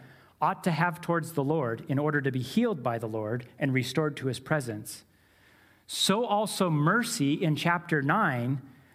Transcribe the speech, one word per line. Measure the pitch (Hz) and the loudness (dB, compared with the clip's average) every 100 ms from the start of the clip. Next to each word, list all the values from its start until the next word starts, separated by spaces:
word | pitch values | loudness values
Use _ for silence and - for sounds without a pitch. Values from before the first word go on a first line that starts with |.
| - - - _ | -18 -20 -20 _
ought | 156 190 185 | -2 0 -2
to | |
have | 160 175 165 | 2 0 0
towards | - 170 160 | -2 -2 0
the | - | -2
Lord | 139 160 123 113 - | 0 0 0 -4 -2
in | 139 | 0
order | 151 147 | 2 2
to | 135 | 0
be | 127 | -2
healed | 123 - 240 175 | -2 0 0 0
by | 123 117 | -2 -2
the | 113 | -4
Lord | 110 107 120 - - | -4 -4 -4 -6 -4
and | 143 | 0
restored | 131 123 - 156 143 | 0 0 0 -2 -2
to | 131 | -4
his | 120 | -6
presence, | - 156 120 107 104 - - _ _ _ _ _ _ _ - | -2 -2 -2 -8 -10 -16 -18 _ _ _ _ _ _ _ -10
so | - - 196 | -2 2 2
also | 233 208 214 - 185 | 2 0 0 0 2
mercy | 151 151 220 196 - 139 | 4 4 4 0 0 0
in | 156 165 151 | 2 0 2
chapter | 170 175 170 156 | 2 0 0 0
nine | 135 190 196 127 120 139 - - - | 2 2 2 0 -2 -4 -6 -20 -20